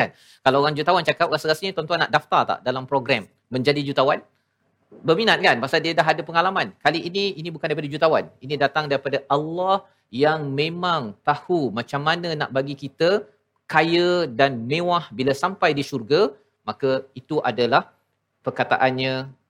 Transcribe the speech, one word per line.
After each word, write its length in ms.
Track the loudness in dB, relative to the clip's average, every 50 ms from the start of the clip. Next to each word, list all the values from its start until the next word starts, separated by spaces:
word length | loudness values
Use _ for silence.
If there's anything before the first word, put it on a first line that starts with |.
kan. 80 | 0 0 -2 _ _ _ -20 _ _
Kalau 140 | 2 4 4 2
orang 140 | 2 0 0
jutawan 240 | 0 2 2 2 2 0
cakap, 160 | 0 0 0 0 0
rasa-rasanya 380 | -2 0 0 -2 -2 -2 -6 -6
tuan-tuan 240 | -6 -4 -2 -2 -2 0
nak 80 | 0 0
daftar 260 | 0 0 _ 2 2 2 2
tak 80 | -2 -4 -4 -4
dalam 160 | -4 -4 -4 -2 -2
program 300 | -2 0 0 -2 -2 -2 -8 _ _ _ _ -6
menjadi 280 | 0 0 2 0 0 -2 -2
jutawan? 280 | 0 2 2 2 2 0 -4 _ _ _ _ _ _ _ _ _ _ _ _ _ -20 -8 0 0
Berminat, 300 | 0 2 4 2 2 4 4
kan? 100 | 2 2 2 0
Pasal 140 | 0 0 0 0
dia 80 | 0 0 2
dah 60 | 2 2 2
ada 100 | 0 -2 -2
pengalaman. 360 | 0 0 0 2 0 0 -4 -4 -6 _ _
Kali 160 | 0 0 0 -4 -4
ini, 160 | -4 -4 -4 -4 -4 -6
ini 80 | -10 -10 -8
bukan 120 | -6 -4 -2
daripada 200 | -2 -2 -4 -6 -2
jutawan. 300 | 2 2 4 4 2 0 -2 -10 _ -8
Ini 100 | -8 -2 0 0
datang 200 | 0 0 -2 -2 0 -2
daripada 260 | -2 0 -2 -4 -4 -2 0 -2
Allah 400 | 0 0 -2 -4 -4 0 0 0 0 -2 _ _ _ _ _ -2 0 2
yang 160 | 2 2 0 -4 -4 -2 -2
memang 420 | -2 -2 -4 -4 -2 -2 0 -2 -2 -6 -10 -6 _ -2
tahu 320 | -2 -2 -2 -2 0 0 0 0 -2 -4
macam 220 | -6 -4 -6 -4 0 0
mana 200 | -2 0 -2 -4 -4 -4
nak 100 | -4 -2 -2
bagi 180 | -2 -2 -2 -6 -10 -10
kita 260 | -14 -4 _ 2 2 2 2 -2 -6 _ _ _ _ _ _ _ _ 2
kaya 340 | 2 4 4 4 2 4 2 2 2 0 -2 0 0
dan 120 | 2 2 2 -2 -4 -4 -4
mewah 320 | -2 0 0 0 0 -2 -4 -8 -4
bila 140 | -2 -2 0 0 -2
sampai 280 | -4 -2 0 0 0 2 0
di 60 | -2 -4
syurga. 300 | -6 -8 -2 2 2 2 2 2 -2 -8 _ _ _ _ _ -10
Maka 220 | -8 -4 0 0 0 0 -4 -8 _ -20
itu 160 | -10 _ -4 -2 -2 -2
adalah 320 | 0 0 0 2 2 2 0 0 _ _ _ _ _ _ _ _ _ _ _
perkataannya, 680 | -8 -4 -4 0 0 2 2 2 2 0 0 -2 -2 -4 -4 -6 -10 -14 _ _ _